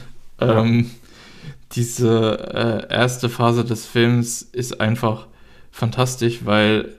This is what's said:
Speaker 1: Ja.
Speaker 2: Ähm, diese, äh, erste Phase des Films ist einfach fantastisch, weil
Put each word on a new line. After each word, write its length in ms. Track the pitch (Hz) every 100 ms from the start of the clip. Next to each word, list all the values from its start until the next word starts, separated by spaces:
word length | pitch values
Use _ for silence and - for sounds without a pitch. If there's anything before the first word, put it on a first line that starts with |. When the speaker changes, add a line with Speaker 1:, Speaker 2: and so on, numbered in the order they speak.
| - - - -
Speaker 1:
Ja. 200 | 123 113
Speaker 2:
Ähm, 300 | 113 120 120 - - - - - 151 - -
diese, 1120 | 123 117 - 120 113 110 - - - 117 104 -
äh, 40 |
erste 360 | - 123 127 120
Phase 340 | - 117 117
des 220 | 117 107 -
Films 560 | 120 117 120 117 -
ist 400 | - 123 123 -
einfach 460 | 107 110 117 107 - - - - -
fantastisch, 760 | - 117 117 127 - 117 117 110
weil 440 | 107 107 107 -